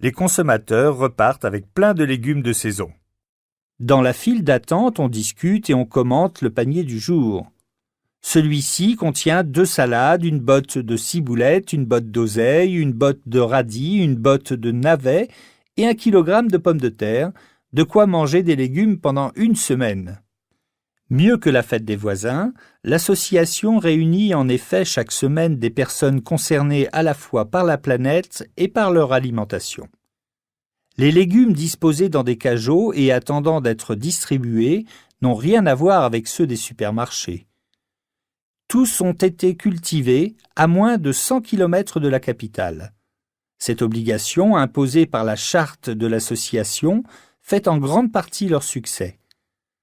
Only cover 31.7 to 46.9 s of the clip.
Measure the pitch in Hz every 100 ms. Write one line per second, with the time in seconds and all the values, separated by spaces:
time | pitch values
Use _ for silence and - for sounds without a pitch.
31.7 | - 160 147 190 147 123 117 131 117 117
32.7 | 170 226 143 131 127 - 147 151 160 120
33.7 | 113 - 104 151 - - 135 120 110 123
34.7 | 202 220 - _ - 127 107 151 220 165
35.7 | 131 180 185 123 117 - - 151 117 -
36.7 | 117 104 113 120 - - 90 _ _ _
37.7 | _ _ _ _ _ _ _ _ _ -
38.7 | 240 247 - 180 170 190 175 185 - 208
39.7 | 170 - 156 127 131 202 - _ - 165
40.7 | 180 226 226 143 127 - 165 - 196 175
41.7 | 180 196 165 143 131 131 113 107 104 90
42.7 | 78 95 _ _ _ _ _ _ - -
43.7 | 113 117 113 113 107 - 165 208 180 131
44.7 | 147 135 160 160 113 110 104 - 175 147
45.7 | - 127 110 113 113 - 113 - 113 104
46.7 | - 156